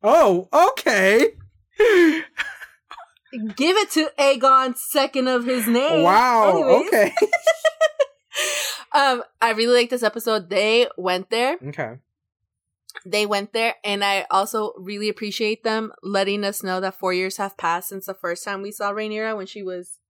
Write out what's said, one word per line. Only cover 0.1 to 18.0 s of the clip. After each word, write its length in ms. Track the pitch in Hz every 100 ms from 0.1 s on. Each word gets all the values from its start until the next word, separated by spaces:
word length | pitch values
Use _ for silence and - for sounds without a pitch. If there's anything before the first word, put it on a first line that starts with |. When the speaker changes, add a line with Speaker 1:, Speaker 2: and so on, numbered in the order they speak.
| 311 262 180 185 294 370
Speaker 1:
okay. 640 | 539 - 214 190 214 381 - - _ _ _
<laughs> 0 | 440 392 330 320 - - - - - _ _ - - _ _ 254 214 196
Speaker 2:
Give 200 | 294 381
it 140 | 403
to 180 | - 311 -
Aegon 580 | 277 277 262 262 262 240
second 500 | - 302 277 269 254
of 180 | 254 240
his 220 | 254 220
name. 360 | 233 285 320
Speaker 1:
Wow, 480 | 320 202 254 233 214
Speaker 2:
Anyways. 360 | - 277 - 381
Speaker 1:
okay. 260 | 381 254 -
Speaker 2:
<laughs> 60 | 415 659 640 640 640 640 640 622 539 _ _ - 605 587 587 - -
Um, 300 | 294 277 247 - _
I 100 | 233
really 220 | 220 233 247
like 80 | 240
this 140 | 254
episode. 460 | 220 226 226 214 170
They 380 | 180 214 233 247 -
went 320 | 185 185 190
there. 280 | 226 254 349 139
Speaker 1:
Okay. 300 | 147 123 127 _ _ _ _ _ _ _ _ _ - 185
Speaker 2:
They 200 | 208 208
went 260 | 202 208
there, 240 | 226 226 -
and 220 | 208 202 202
I 200 | 196 -
also 400 | 190 196 220 214 -
really 320 | 185 202 214
appreciate 560 | 202 214 - 214 220 226
them 260 | 220 220 -
letting 440 | - 202 196 202 202
us 180 | 202
know 160 | 190 185
that 180 | 190 185
four 140 | 185
years 220 | 180 190 -
have 220 | 196 -
passed 320 | 170 170 -
since 160 | 196